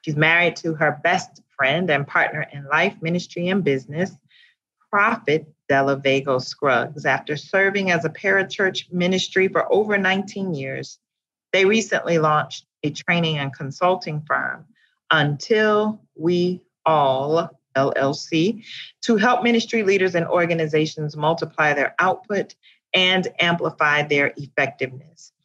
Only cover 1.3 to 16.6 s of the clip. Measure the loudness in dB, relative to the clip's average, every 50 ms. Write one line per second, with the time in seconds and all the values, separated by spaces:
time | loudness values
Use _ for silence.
1.3 | _ -20 _ _ _ -2 0 0 0 0 0 0 0 0 0 -2 -2 -2 -2 0
2.3 | -2 -8 -10 -10 -12 -16 -6 -2 0 0 0 0 -2 -4 -4 -2 -2 -4 -4 -6
3.3 | -8 -4 -2 0 0 0 2 0 0 0 -4 -8 -4 -4 -4 -4 -6 -16 _ _
4.3 | _ _ _ _ _ _ _ _ _ _ _ _ 0 2 2 2 0 -2 -2 -2
5.3 | -2 -2 -2 -8 _ _ _ 0 2 2 2 2 0 0 2 2 2 2 2 0
6.3 | 0 0 -2 -6 -8 _ 0 2 2 2 0 -2 -8 -4 -2 -2 -2 -2 -2 -6
7.3 | -8 -8 -6 -2 0 0 2 2 0 0 0 0 0 0 -2 -4 -6 -4 -2 0
8.3 | 0 0 0 -2 -2 -2 -2 -2 -2 -4 -10 _ -2 0 0 2 0 0 -2 -2
9.3 | 0 0 0 2 2 -2 0 2 2 2 2 2 0 0 0 0 0 0 -2 -6
10.3 | -8 -6 -6 -4 -4 -6 -6 -6 -8 -8 -10 -12 -16 _ _ _ _ _ _ _
11.3 | _ _ _ _ 2 4 4 4 4 2 2 0 -2 -2 0 0 2 2 4 4
12.3 | 2 2 0 -2 -10 -18 _ _ _ _ -6 -6 -6 -4 -2 0 0 2 2 0
13.3 | 0 -2 -4 -6 -6 -8 -10 -10 -4 0 2 2 2 0 -4 -6 -8 -8 -2 -2
14.3 | -2 -2 -2 -6 -8 -10 -14 _ _ _ _ _ _ _ _ _ 2 2 4 2
15.3 | 0 -4 -2 0 2 2 4 4 2 2 2 0 -4 -8 _ _ _ -4 -2 0
16.3 | 2 2 0 0 -2 -4